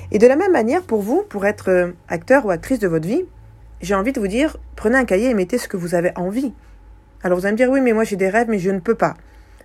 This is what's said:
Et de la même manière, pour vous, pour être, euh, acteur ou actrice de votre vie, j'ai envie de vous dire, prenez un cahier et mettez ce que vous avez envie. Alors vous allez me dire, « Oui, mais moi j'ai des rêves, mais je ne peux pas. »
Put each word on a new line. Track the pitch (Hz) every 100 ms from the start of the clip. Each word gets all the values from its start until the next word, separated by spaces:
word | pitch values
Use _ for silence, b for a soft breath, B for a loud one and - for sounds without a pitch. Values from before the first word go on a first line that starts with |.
| B
Et | 208
de | 240
la | 277
même | 392
manière, | 302 220 339
pour | 359 220
vous, | 202 320 415
pour | 202 202
être, | 208 -
euh, | 180 175 175 -
acteur | 175 - 269 220
ou |
actrice | 170 - 262
de | 190
votre | 160 160
vie, | 302 359 - - - - -
j'ai | 180 196
envie | 220
de | 269
vous | 196
dire, | 226 311 - - -
prenez | 214 262
un |
cahier | 240 190 254
et |
mettez | 220 185 247
ce | -
que | 196
vous | 170 175
avez | 175
envie. | 185 180 226 269 - b b b - - -
Alors | 185 180
vous |
allez | 196
me | 220
dire, « | 254
Oui, | 269
mais | 247
moi | 214
j'ai | 220
des | 196 190
rêves, | 214 233
mais | 208
je | 180
ne | 190
peux | 233
pas. » | 220 170 - b b b b